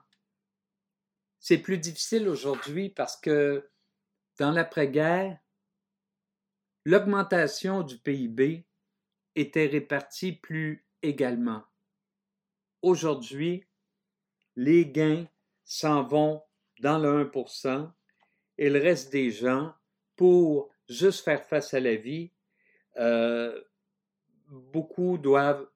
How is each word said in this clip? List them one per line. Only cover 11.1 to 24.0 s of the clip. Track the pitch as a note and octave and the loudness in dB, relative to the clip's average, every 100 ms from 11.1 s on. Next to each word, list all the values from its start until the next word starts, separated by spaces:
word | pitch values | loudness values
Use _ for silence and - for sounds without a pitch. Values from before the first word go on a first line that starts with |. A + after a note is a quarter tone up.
| C#3 B2+ A#2+ A#2+ G#2+ - _ _ _ _ _ _ _ _ _ _ - | -2 -2 -2 -4 -6 -12 _ _ _ _ _ _ _ _ _ _ -2
Aujourd'hui, | F3+ F3 D#3+ C3+ A2+ C#3 E3 F3+ - _ _ _ _ _ _ _ _ B2 | 2 2 2 -2 -6 -6 -4 -4 -10 _ _ _ _ _ _ _ _ -4
les | C3 E3+ D3+ | 4 4 4
gains | C#3+ D#3 D#3+ E3+ _ _ _ - | 2 2 0 -4 _ _ _ -16
s'en | - D#3 D3 | -4 0 0
vont | B2+ D3+ D3+ D#3 - _ _ - | 2 2 2 -2 -10 _ _ -4
dans | C#3+ D#3 | 0 2
le | D3 | 2
un | D3 C#3+ | 2 0
pour | C3+ A#2 | -4 -8
cent | - C#3 C3+ D#3+ _ _ _ _ _ _ - | -6 -4 -4 -8 _ _ _ _ _ _ -2
et | C#3+ | 2
le | C#3+ | 4
reste | E3 E3+ - | 2 0 0
des | C#3 B2 | 0 0
gens, | G#2 B2 C3 D#3+ - _ _ _ - | 0 -2 -2 -4 -12 _ _ _ 4
pour | F3+ F3+ D#3+ D3 - _ - | 6 8 6 2 -4 _ -14
juste | A#2+ F#3+ F#3 | 0 2 2
faire | E3+ C#3+ | -2 -2
face | - D3+ - | 0 -2 -2
à | C3+ | -2
la | B2+ G#2+ | 0 -2
vie, | A#2 D#3 E3+ _ _ _ _ _ _ - | -4 -8 -10 _ _ _ _ _ _ -2
euh, | A#2 A#2 A#2 A#2 A#2 - - _ _ _ | 0 2 0 -2 -4 -8 -16 _ _ _